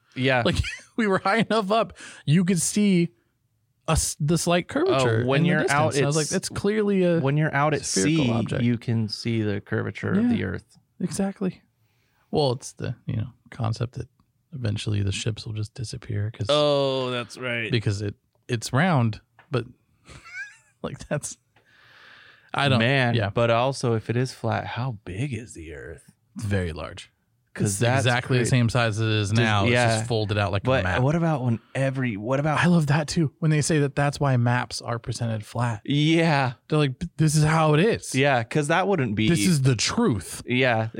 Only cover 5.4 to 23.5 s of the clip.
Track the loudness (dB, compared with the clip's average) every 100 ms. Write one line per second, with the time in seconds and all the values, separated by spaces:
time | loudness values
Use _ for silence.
5.4 | 2 2 2 2 2 2 2 0 0 -2
6.4 | -4 -4 -2 0 2 2 2 2 2 2
7.4 | 2 2 0 0 -2 0 2 2 2 2
8.4 | 0 0 0 0 0 -2 -2 -4 -4 -2
9.4 | 0 -2 -2 -4 -4 -6 -2 0 2 0
10.4 | -2 -6 -12 _ _ -8 -6 -4 -4 -4
11.4 | -6 -6 _ _ _ _ _ _ _ 0
12.4 | 0 0 -8 -10 -8 -8 -6 -6 -6 -10
13.4 | -18 -6 -4 -2 -6 -8 -14 _ _ _
14.4 | _ -8 -6 -4 -4 -2 -2 -4 -6 -8
15.4 | -8 -8 -10 -10 -12 -12 -8 -6 -6 -6
16.4 | -2 2 2 2 0 -2 -4 -4 -8 -10
17.4 | -8 -6 -2 -2 -2 -4 -6 -8 _ _
18.4 | -6 -6 -2 0 2 2 2 -2 _ _
19.4 | -6 -6 -6 -14 _ _ -20 -20 -18 -14
20.4 | -14 -18 _ _ -14 -12 -8 -8 -8 -14
21.4 | _ _ _ _ -20 -20 -20 -20 -20 -20
22.4 | _ -2 2 2 2 2 2 2 0 0
23.4 | 2